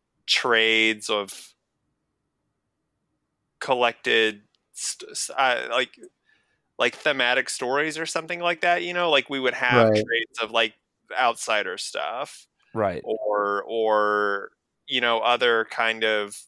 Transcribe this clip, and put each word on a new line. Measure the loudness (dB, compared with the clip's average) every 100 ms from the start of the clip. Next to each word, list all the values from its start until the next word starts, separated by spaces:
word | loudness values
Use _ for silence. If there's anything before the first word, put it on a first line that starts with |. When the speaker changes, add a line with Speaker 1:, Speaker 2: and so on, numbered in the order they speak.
| _ _ -2
Speaker 1:
trades | 0 2 2 4 4 2 0 -2
of | -2 -4 -10 -20 _ _ _ _ _ _ _ _ _ _ _ _ _ _ _ _ _ _ _ _ -8
collected | -2 2 0 0 0 2 2 -2 _ _ _
st-, | -10 -8 -8 -10
s-, | -8 -6 0
uh, | 0 0 -2
like, | -4 -4 -8 -20 _ _ _ _ _ _ -2
like, | -2 0
thematic | 0 2 2 2 0
stories | -4 -2 0 -2 -4
or | -6
something | -6 -6 -4
like | -2 0
that, | 2 2
you | 0
know? | -2 2
Like, | 2 2
we | -2
would | -2 0
have | 4 6 6
Speaker 2:
Right. | 4 2
Speaker 1:
trades | -2 -4 -6
of, | -2
like, | 0 0 -4 _ _ -8 0
Outsider | 2 0 0 0 0 -6
stuff. | -6 -6 -6 -6 -10 -14 -20 _ _
Speaker 3:
Right. | -2 -2 -2
Speaker 1:
Or, | -6 -6 -2 -2 0 -2 -4
or, | -2 2 2 2 2 0 -2 -8 _ _ _ -6
you | -2
know, | 0 2
other | 2 2 4 2 0
kind | -2 -2 0 0
of | 0 -2 -10